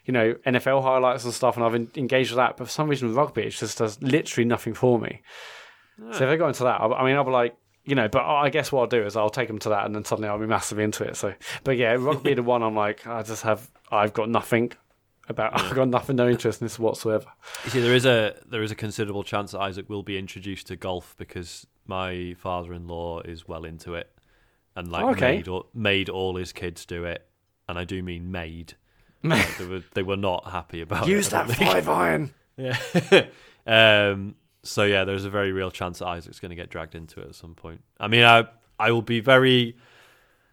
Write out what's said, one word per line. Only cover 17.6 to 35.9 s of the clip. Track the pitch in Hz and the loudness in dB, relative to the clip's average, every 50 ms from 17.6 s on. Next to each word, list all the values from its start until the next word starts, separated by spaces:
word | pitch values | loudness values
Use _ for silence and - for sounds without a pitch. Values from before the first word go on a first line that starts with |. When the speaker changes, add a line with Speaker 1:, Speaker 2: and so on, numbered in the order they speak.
| - | -8
Speaker 2:
You | 120 | -4
see, | 120 127 | -2 0
there | 117 120 123 | 4 4 4
is | 127 120 | 4 6
a, | 131 120 113 107 101 - - - - | 6 6 4 4 0 -2 -8 -12 -8
there | 123 110 107 | -6 -4 -4
is | 107 | -4
a | 107 | -6
considerable | - 113 107 98 - 107 101 98 101 98 | -6 -8 -6 -4 -4 -4 -4 -4 -6 -6
chance | - 113 104 101 90 101 | -4 -4 -6 -6 -6 -6
that | 95 | -6
Isaac | 98 98 90 101 92 - | -6 -6 -6 -8 -10 -10
will | 107 101 90 | -10 -8 -8
be | 107 98 | -6 -6
introduced | 95 95 92 - 95 92 101 95 - - - | -8 -8 -10 -12 -12 -10 -10 -10 -10 -10 -12
to | 95 | -12
golf | 85 - 95 90 87 - - - - | -8 -6 -6 -6 -6 -8 -12 -16 -18
because | 90 - - 92 90 - - - - _ _ _ _ | -16 -14 -12 -12 -12 -12 -14 -18 -20 _ _ _ _
my | - 95 92 95 92 90 90 90 87 87 - | -8 -6 -6 -6 -6 -6 -6 -8 -8 -10 -10
father-in-law | - 95 90 90 87 87 87 85 85 85 85 85 85 85 82 85 85 | -6 -6 -6 -6 -6 -8 -10 -12 -12 -10 -10 -8 -8 -8 -8 -10 -10
is | 85 85 82 - | -12 -14 -14 -14
well | - 82 80 82 | -12 -12 -12 -12
into | 82 82 80 - 90 85 | -12 -14 -14 -12 -10 -10
it, | 85 - - _ _ _ _ _ _ _ _ _ _ _ _ - | -10 -10 -12 _ _ _ _ _ _ _ _ _ _ _ _ -12
and, | 92 87 87 | -12 -10 -6
like, | 87 - 208 262 247 | -4 -2 0 0 0
Speaker 1:
Okay. | 190 131 127 156 | 2 2 2 2
Speaker 2:
made | 202 - 92 | 0 -2 -6
all, | 92 92 - _ - | -8 -8 -8 _ -8
made | 120 107 101 98 98 95 95 | -2 0 2 2 2 0 -2
all | 92 95 95 92 90 | -4 -4 -4 -4 -4
his | 90 92 - - | -4 -6 -8 -10
kids | - 95 87 82 - - | -10 -10 -10 -10 -10 -12
do | - 90 87 87 | -12 -10 -8 -8
it, | 87 85 - - _ _ _ _ _ _ _ _ - | -8 -8 -10 -12 _ _ _ _ _ _ _ _ -10
and | 90 87 | -8 -8
I | 90 | -6
do | 87 98 92 90 | -6 -6 -6 -6
mean | 90 87 85 87 90 | -8 -8 -8 -8 -8
made. | 92 90 82 80 82 85 85 - - _ | -8 -8 -8 -10 -10 -14 -16 -16 -20 _
Speaker 1:
<laughs> | _ _ _ _ _ _ _ _ - | _ _ _ _ _ _ _ _ -2
Speaker 2:
Like, | 160 156 110 92 - - - | 2 2 2 2 0 -2 -8
they | 92 | -8
were, | 90 92 92 87 - - | -8 -8 -8 -10 -6 -4
they | 98 95 | -4 -2
were | 92 98 | -2 -2
not | 98 101 95 90 - - - | -2 0 -2 -2 -2 -4 -6
happy | 92 87 85 - - 82 | -8 -8 -8 -8 -10 -10
about | 82 80 - 82 - 165 | -8 -6 -4 -2 0 2
Speaker 1:
Use | 196 208 196 | 2 2 2
Speaker 2:
it, | - - | 0 0
I | 165 - | 0 0
Speaker 1:
that | 117 | 0
Speaker 2:
don't | 113 | 0
think. | - 196 185 185 | 0 2 2 2
Speaker 1:
five | 180 156 156 | 2 2 0
iron. | 156 175 180 170 160 151 151 135 - _ _ _ _ | 0 2 2 2 0 0 -2 -6 -10 _ _ _ _
Speaker 2:
Yeah. | - 131 127 123 - - - - 175 165 - | -8 -6 -4 -4 -4 -4 -2 0 0 2 6
<laughs> | 196 160 - - - - - - _ _ - | 6 6 4 4 -4 -20 -20 -20 _ _ -2
Um, | 113 113 113 113 110 107 104 104 101 98 98 98 104 - _ _ _ _ _ - | 4 6 8 8 8 8 6 6 4 2 0 -4 -8 -12 _ _ _ _ _ -16
so | - - 113 104 | -6 -2 2 2
yeah, | 101 101 98 95 | 4 4 4 2
there's | 95 98 98 98 | 0 -2 -4 -4
a | 98 | -2
very | 98 104 101 98 95 | -2 0 0 0 0
real | 95 92 92 | -2 -4 -4
chance | - - 95 90 | -6 -6 -8 -8